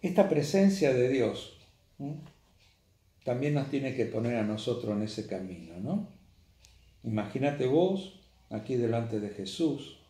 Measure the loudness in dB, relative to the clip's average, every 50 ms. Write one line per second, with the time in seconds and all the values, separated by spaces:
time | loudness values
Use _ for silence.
0 | -2 0 4 6 6 6 6 2 2 2 4 6 6 6 6 6 4 4 6 6
1 | 4 4 4 4 2 2 0 -2 -10 -14 -18 -20 -20 -20 _ _ _ _ _ _
2 | -10 -8 -8 -10 -12 -18 -20 _ _ _ _ _ _ -20 _ _ _ _ _ _
3 | _ _ _ _ _ -4 -2 -2 0 0 0 0 -2 0 -2 -2 -2 -2 -2 -2
4 | -2 -2 0 -2 -2 0 0 0 0 0 -2 -4 -2 -2 -2 -2 -2 -2 -2 -2
5 | -2 -4 -4 -8 -6 -6 -6 -8 -6 -8 -10 -12 -14 -16 -12 -10 -6 -4 -2 -4
6 | -4 -6 -14 -20 -20 -20 -20 _ -20 _ -20 _ -20 -20 -20 -20 _ -20 _ _
7 | -8 -4 -4 -4 -4 -4 -4 -2 0 0 0 0 0 2 4 4 4 4 0 -2
8 | -6 -10 -16 -20 -20 _ _ _ _ _ -10 -10 -6 -4 -2 0 0 2 0 0
9 | -2 -2 -4 -4 -4 -6 -8 -8 -8 -8 -4 0 0 0 0 -2 -8 -14 -18 -20
10 | -20 _